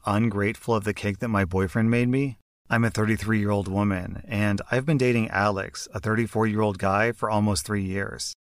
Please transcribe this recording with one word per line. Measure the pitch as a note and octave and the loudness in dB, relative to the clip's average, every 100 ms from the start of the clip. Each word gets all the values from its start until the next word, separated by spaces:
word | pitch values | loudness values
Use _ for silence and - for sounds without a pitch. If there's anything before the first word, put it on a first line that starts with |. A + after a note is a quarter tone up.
| - | 0
ungrateful | G2+ A2+ G2+ G2+ A2 - | 0 0 0 -2 -2 0
of | A2+ | 0
the | G2 G2+ | 0 -2
cake | G#2 G2 | -4 -4
that | B2 | 0
my | G2+ F#2 | 0 2
boyfriend | F#2+ F#2+ A2+ A2 | 0 0 2 2
made | A#2+ B2 | 2 2
me? | C3 C#3 B2 _ _ - | 0 -2 -6 _ _ -2
I'm | A#2 | 0
a | A#2 | 2
thirty-three-year-old | - G#2+ A2 G#2 A2 G2+ G2+ F#2 | 2 0 0 0 0 2 0 0
woman, | F#2+ G#2 F#2 F#2 F#2 - | 0 0 0 -6 -12 -6
and | G#2 G#2 G2+ - | -2 0 0 0
I've | B2 C#3 | -2 2
been | D3 | 2
dating | B2+ A#2+ A2 | 2 2 0
Alex, | F#2+ G#2 G2 - - - | 0 0 0 -6 -10 -10
a | - | -6
thirty-four-year-old | G#2+ A2 A2+ A2 A2 G#2+ G#2+ F#2+ | -2 0 0 0 0 2 0 0
guy, | G2 G2 A#2 | 0 2 2
for | A#2 A2 | 0 0
almost | G#2+ G#2 G2 - | 2 2 0 -2
three | G#2 | -4
years. | F#2+ F#2+ G2+ - - - | -2 -4 -6 -8 -12 -14